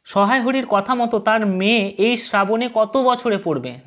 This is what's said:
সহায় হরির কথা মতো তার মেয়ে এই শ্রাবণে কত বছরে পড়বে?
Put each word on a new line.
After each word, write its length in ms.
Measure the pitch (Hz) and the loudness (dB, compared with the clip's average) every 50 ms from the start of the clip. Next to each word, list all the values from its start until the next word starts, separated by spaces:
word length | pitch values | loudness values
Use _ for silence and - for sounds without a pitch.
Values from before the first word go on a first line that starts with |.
| _ | _
সহায় 360 | - - 196 202 202 254 262 | -4 0 0 2 2 2 2
হরির 260 | 226 254 262 269 247 | 2 0 0 -2 0
কথা 260 | - 208 196 196 226 254 | 0 0 0 0 0 -2
মতো 220 | 240 240 233 233 208 | -2 0 0 -2 -2
তার 220 | 214 214 220 226 214 202 | 0 0 0 2 2 0
মেয়ে 320 | 185 185 190 208 233 226 196 196 - | 0 0 2 2 2 2 0 -2 -2
এই 160 | - 196 233 240 | 0 0 0 0
শ্রাবণে 500 | 233 - - - 202 196 190 220 226 247 247 240 | -2 -4 -2 0 0 0 2 0 -2 -2 -2 0
কত 200 | 220 214 214 - | 0 0 0 0
বছরে 400 | 269 254 254 240 247 247 240 202 | 0 2 2 2 0 0 -2 -2
পড়বে? 340 | 196 - 180 151 131 120 127 120 127 - | -2 0 -2 -4 -4 -4 -8 -12 -10 -6